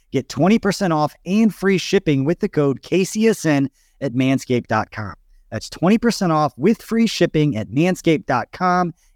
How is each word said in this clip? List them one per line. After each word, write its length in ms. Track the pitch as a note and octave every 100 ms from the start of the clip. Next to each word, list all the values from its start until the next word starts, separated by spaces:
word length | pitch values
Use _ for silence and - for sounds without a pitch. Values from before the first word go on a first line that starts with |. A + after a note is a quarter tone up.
| _
Get 160 | C3+ -
twenty 300 | - F3 A3+
percent 340 | - - F#3
off 220 | D#3 D3 - F3
and 280 | G#3 A3+
free 240 | - F#3+ F#3
shipping 460 | - G3 E3 C3+
with 160 | C3+ F3
the 80 | G3+
code 340 | D#3 C#3+ B2+
K 220 | - F3
C 240 | F3+ G#3+ A3
S 160 | -
N 240 | D#3+ C#3+ C3+ _ _ -
at 120 | C#3
manscaped 540 | A#2+ C3 C3+ - B2 -
dot 240 | A2 -
com. 240 | - G2+ - _ _ -
That's 200 | A2 -
twenty 280 | - F3 A3+
percent 320 | A#3+ - F3+
off 220 | D#3 D3 -
with 260 | F3 A3
free 240 | - A3+ A3+
shipping 500 | - E3+ D#3 D3+ A2
at 120 | F#2+
manscaped 580 | B2+ F3+ F3 E3 C#3+ -
dot 260 | B2 -
com 420 | - F3+ F3+ F3 - _